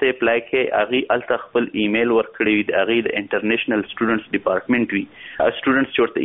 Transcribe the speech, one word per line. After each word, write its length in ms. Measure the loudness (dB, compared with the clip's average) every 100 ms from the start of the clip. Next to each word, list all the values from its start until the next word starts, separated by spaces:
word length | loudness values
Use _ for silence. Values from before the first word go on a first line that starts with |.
ته 100 | -2
اپلای 260 | 2 2 0 0
کوې، 160 | -2 0 0
هغې 200 | 0 0 0
هلته 260 | -2 0 -4
خپل 200 | 0 -2 -2 -2
ایمیل 300 | 0 2 2 2
ورکړی 360 | 0 -2 2 2
وي، 100 | 2
د 80 | 0
هغې 180 | 2 0 0
د 100 | -4
انټرنیشنل 600 | -2 -2 0 -2 0 -2 -4
سټوډنټس 420 | -4 0 0 -2
ډپارټمنټ 600 | -4 0 -2 0 0 0 -2
وي. 60 | -6 -14 -16 -2
هغه 160 | 0 0
سټوډنټس 340 | 0 0 0
چې 60 | 0
ورته 160 | 0 2